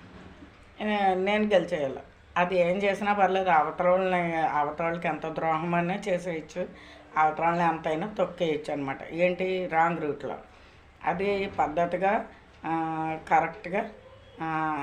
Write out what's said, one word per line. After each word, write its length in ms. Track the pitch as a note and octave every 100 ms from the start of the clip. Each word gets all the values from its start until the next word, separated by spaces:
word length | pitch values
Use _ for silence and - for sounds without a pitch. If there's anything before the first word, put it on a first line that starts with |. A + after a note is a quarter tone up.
| - - - - - - - -
ఏ, 340 | G#3+ G#3 F#3+ F#3
నేను 280 | F#3+ G#3+
గెలిచేయాలి. 560 | G#3+ F#3+ - E3+ C3+ B2 - - - F3
అది 220 | F3+ F#3
ఏం 180 | E3+ F#3+
చేసినా 360 | G3 F#3+ G#3
పర్లేదు, 360 | G3+ F#3 F#3+ F#3
అవతల 380 | D#3+ D3+ D#3 F3+
వాళ్ళని, 480 | F#3 F#3 F3+ E3+ E3
అవతల 480 | D3+ D3 D3 D3
వాళ్ళకి 240 | E3 E3+ F3
ఎంత 180 | D3+ D#3+
ద్రోహం 500 | D#3 D#3+ D#3 E3+ E3+
అనే 260 | E3+ G3 G#3
చేసేయచ్చు, 580 | F3 F3+ D#3+ D#3 F3 F#3 - - - - D#3
అవతల 260 | D#3 D3+
వాళ్ళని 260 | E3 E3+ E3+
ఎంతైనా 440 | D#3+ E3 D#3 G#3 G#3
తొక్కేయచ్చు 560 | F3+ - E3 D3 D3+
అనమాట. 240 | D3 C#3 C3 -
ఏంటి, 560 | D#3+ F3+ F3+ F#3 F#3 F3+
రాంగ్ 340 | D#3+ E3+ D#3+
రూట్లో. 340 | D3+ C#3 B2+ D#2 - - - - - -
అది 480 | E3 F3 G3+ G3 G3 -
పద్ధతిగా, 680 | D3 D#3 F3 F3+ F#3+ A3+ - - - - D#3
ఆ, 520 | E3 D#3+ D#3+ D#3+ D#3 -
కరెక్ట్గా, 600 | D#3+ D#3+ - F3 G3 - - - - - -
ఆ, 40 | D#3+ D#3+ D#3 D3